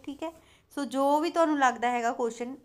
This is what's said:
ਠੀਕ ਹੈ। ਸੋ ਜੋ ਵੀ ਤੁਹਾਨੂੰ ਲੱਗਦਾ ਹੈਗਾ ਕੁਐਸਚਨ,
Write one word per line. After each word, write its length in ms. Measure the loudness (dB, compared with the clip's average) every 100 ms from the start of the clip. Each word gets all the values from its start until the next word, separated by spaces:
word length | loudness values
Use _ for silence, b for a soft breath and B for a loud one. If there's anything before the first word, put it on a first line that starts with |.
ਠੀਕ 200 | -14 -10
ਹੈ। 100 | -10 -10 b b b
ਸੋ 100 | -8
ਜੋ 360 | -4 0 4 4
ਵੀ 100 | 2
ਤੁਹਾਨੂੰ 280 | 2 2 4
ਲੱਗਦਾ 320 | 2 2 -2
ਹੈਗਾ 220 | 0 -2
ਕੁਐਸਚਨ, 440 | -2 -4 -4 -10 -8